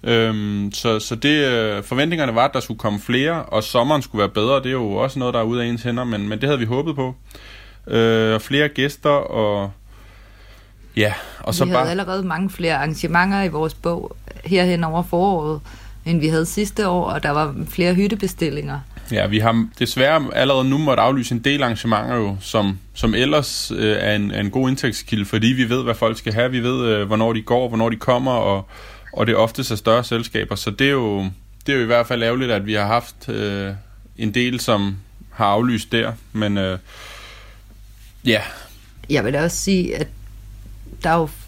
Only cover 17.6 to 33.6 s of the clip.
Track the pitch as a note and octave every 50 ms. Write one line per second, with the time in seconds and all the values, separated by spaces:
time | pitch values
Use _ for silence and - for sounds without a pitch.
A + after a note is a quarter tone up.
17.6 | D#3+ - - - F3+ F3 F#3 F3+ G3+ G3+ A3 G3+ G3 F3+ - - E3+ D3+ C3+ D3
18.6 | D3 C#3 C#3 C#3+ C#3 - - - - - A#2 G#2 G2 G2 G#2 G#2+ A2 A#2 A2+ A2+
19.6 | A2 A2 - - B2 A#2 - C3 B2+ C#3 D#3+ D#3+ C#3+ B2 - - B2+ C3+ C#3 C3
20.6 | C3 C3 C3+ C#3+ D#3+ D3 C3 A2+ G#2+ A#2+ C#3 C3+ A#2+ - B2+ A#2 A#2 C#3 C#3+ C#3+
21.6 | C#3 A#2+ A2+ G#2+ - A#2 A2 G#2 A2 B2 B2 A#2+ A2 G2+ G2 G2 - - - A2+
22.6 | G2+ G2 F#2+ F#2 - - - - - A2+ G#2+ G#2 B2+ C#3 D3+ D3+ C#3 - - -
23.6 | - - A#2 A2 A2 G#2+ G#2+ F#2+ F#2 G#2 G#2 G#2 G#2 G2+ G2 G#2 G#2 G2+ - C3
24.6 | C3 B2+ C3 C3+ - B2+ G2+ - - - - G#2+ G2+ G2 - A2 G#2+ A#2 C3 B2+
25.6 | B2+ A2 A#2+ B2+ B2+ A#2+ A2+ A2 A#2+ A2 A2 - - - G#2+ A2 A#2+ B2+ B2+ B2+
26.6 | A#2 B2 B2+ C3 B2 A#2 A2 G#2 G2+ G2 G#2+ G#2+ A2+ A#2 A2+ A2 A2 - B2 A#2+
27.6 | B2+ B2 A#2 A2 A2+ A#2 A2+ A2+ - - B2+ B2 C3 C3 B2 A#2 G#2 G2 G2 G2
28.6 | G2 - - - - - - - - - - - A#2 A2+ A2+ G2 A2+ A2+ A2+ -
29.6 | C3 - A#2 G#2 - A2+ A2 A#2+ A#2+ - A#2+ A2+ A#2 - - A2 G2+ G2 G#2 G2+
30.6 | - - G2+ - C3+ C#3 C#3 C3+ A#2+ G#2+ G2+ G2 G2 F#2+ F#2+ - - - - -
31.6 | - - C#3+ C3 A#2+ A2 A#2+ A#2+ A#2 A#2 B2+ A#2+ A2+ A2+ A#2+ B2+ C3 B2 A2+ G2+
32.6 | G2 G#2 G#2+ G#2 G#2 G2+ A2+ A#2+ A#2 - - - - - A2 G#2+ G#2+ G#2 G2+ G2+